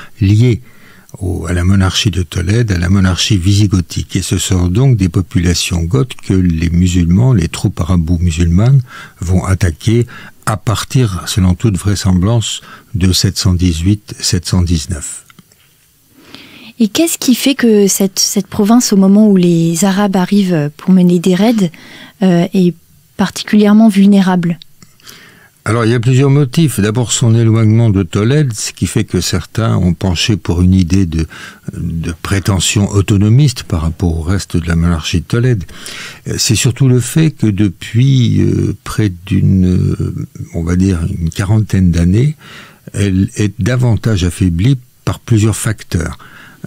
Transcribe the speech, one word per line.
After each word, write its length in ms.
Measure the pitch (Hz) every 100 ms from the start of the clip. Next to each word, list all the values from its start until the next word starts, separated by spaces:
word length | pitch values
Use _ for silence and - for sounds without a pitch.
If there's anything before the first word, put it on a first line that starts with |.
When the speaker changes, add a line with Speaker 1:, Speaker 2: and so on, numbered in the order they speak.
| - -
Speaker 1:
liée 400 | 98 107 123 107 - - - - - -
au, 280 | 92 85 85
à 80 |
la 100 | 87
monarchie 480 | 90 98 92 - 101
de 100 | 87
Tolède, 480 | 87 90 87 113 113
à 80 | 87
la 100 | 87
monarchie 480 | 98 95 87 - 98
visigothique. 800 | 90 101 101 95 - 95 82
Et 80 | 98
ce 160 | - 92
sont 300 | - 92 87
donc 280 | 98 135 110
des 120 | 92
populations 720 | - - 92 87 82 - 87
goths 320 | 82 131 135
que 200 | - -
les 360 | 95 90 82 82
musulmans, 600 | 87 90 90 82 95 127
les 160 | 113 82
troupes 320 | - 107 -
arabo-musulmanes, 1000 | 82 90 80 85 87 78 85 87 120 139 - - - -
vont 240 | 87 92
attaquer 640 | 98 92 90 - 107 117 117 - - - -
à 100 | 160
partir, 680 | - 110 - 131 117 90 -
selon 280 | 101 92
toute 220 | 85 113 90
vraisemblance, 840 | 104 95 95 92 101 120 - - - - -
de 180 | 85 92
sept 260 | 87 98 -
cent 160 | 95
dix-huit, 600 | 85 92 80 92 104 - -
sept 260 | - 90 -
cent 160 | 92
dix-neuf. 560 | 87 82 - 76 - - - - - _ _ _ _ _ _ _ - - - - 226 -
Speaker 2:
Et 100 | 220
qu'est-ce 300 | - 330 -
qui 180 | - 233
fait 180 | 269
que 320 | 277 240 208 196
cette, 320 | - 196 -
cette 300 | - 202 -
province, 440 | - 202 240 -
au 40 | 196
moment 320 | 190 202 214
où 80 | 190
les 480 | 175 165 165 165
Arabes 320 | 202 190 208 190
arrivent 540 | 180 202 185 165 147 -
pour 120 | -
mener 300 | 185 180 180
des 160 | 185 180
raids, 340 | 220 226 180 - - - - -
euh, 260 | 190 175 180
est 200 | 196 175 165 _ _ _ -
particulièrement 720 | 190 - - 214 208 214 226
vulnérable ? 720 | 196 196 196 185 180 170 170 - _ - _ - - - - _ _
Speaker 1:
Alors, 200 | - 117
il 80 | 113
y 20 |
a 60 | 123
plusieurs 300 | 117 127 139
motifs. 500 | 139 131 165 156 -
D'abord, 320 | 104 113 113
son 240 | - 117 113
éloignement 540 | 113 110 110 110 117
de 120 | 98
Tolède, 500 | 90 101 110 151 135
ce 200 | 107 -
qui 160 | - 92
fait 160 | 113
que 160 | 98 92
certains 560 | - 92 - - 113 107
ont 160 | 90
penché 440 | 82 92 85 - 98
pour 240 | - 87
une 140 | 92
idée 320 | 95 82 95 90
de, 200 | 80 80 - - - - -
de 360 | 82 82 85 85
prétention 680 | - 98 - 92 - 107 101
autonomiste 720 | 101 90 101 107 123 147 -
par 200 | - 80
rapport 360 | 82 85 87 82
au 40 |
reste 340 | 80 98 - 87
de 100 | 82
la 80 |
monarchie 460 | 85 85 82 - 90
de 60 | -
Tolède. 380 | 117 127 107 - - - - - - 131
Euh, 80 | -
c'est 200 | - 104
surtout 320 | 123 - 131
le 100 | 123
fait 320 | 123 160 160
que 160 | - 110
depuis, 920 | 98 104 - - 113 135 131 110 98
euh, 340 | 98 95 98 -
près 300 | - - 104 87 95
d'une, 400 | 95 98 95 90 92
euh, 500 | 95 92 92 92 - - -
on 100 | 85
va 100 | 82
dire, 240 | 90 95 85 85 92
une 140 | 82
quarantaine 600 | - 95 110 101 98 92
d'années, 420 | 85 87 104 147 - - - - _ -
elle 360 | - 101 95 95 -
est 160 | 104 -
davantage 640 | 98 127 123 101 117 101
affaiblie 540 | 87 - 92 82 117 131 - _
par 160 | - -
plusieurs 360 | - 110 110 -
facteurs. 600 | 110 101 - 87 - - - - - -